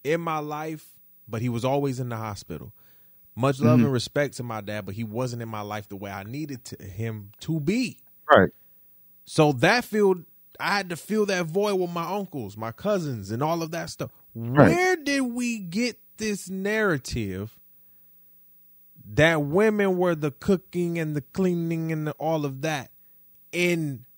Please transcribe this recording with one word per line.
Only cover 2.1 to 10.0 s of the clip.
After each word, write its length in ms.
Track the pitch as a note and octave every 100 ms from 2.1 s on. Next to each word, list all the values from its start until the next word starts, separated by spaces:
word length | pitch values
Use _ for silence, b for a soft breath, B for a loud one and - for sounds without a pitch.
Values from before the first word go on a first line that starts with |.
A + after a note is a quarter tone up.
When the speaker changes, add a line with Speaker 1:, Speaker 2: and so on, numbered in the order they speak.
| A2+
Speaker 1:
hospital. 560 | A2 G2+ - D#2+ - - b b b b b -
Much 240 | C3 C3
love 180 | A#2 B2
Speaker 2:
Mm-hmm. 80 | C#3
Speaker 1:
and 80 |
respect 440 | B2+ - C#3+ C#3+ -
to 60 |
my 180 | A#2+ A2
dad, 240 | G2+ G#2 G2
but 100 | G2
he 80 |
wasn't 380 | A#2 G#2+ B2+ A#2+
in 80 | A2+
my 120 | A2
life 280 | G#2 G#2+ G2+
the 80 | G2+
way 120 | G2+
I 140 | F#2+
needed 400 | G2+ C3+ D#3 B2+ -
to, 160 | -
him 480 | - F#2 A2+ A2 G2+ -
to 180 | - D#3+
be. 380 | D3 A3 A#3 - _ _ -
Speaker 2:
Right. 180 | - F#2 _ _ _ _ _ _ _ -
Speaker 1:
So 260 | - D3+
that 300 | C3 E3 A#3+
filled, 400 | A#3 G#3+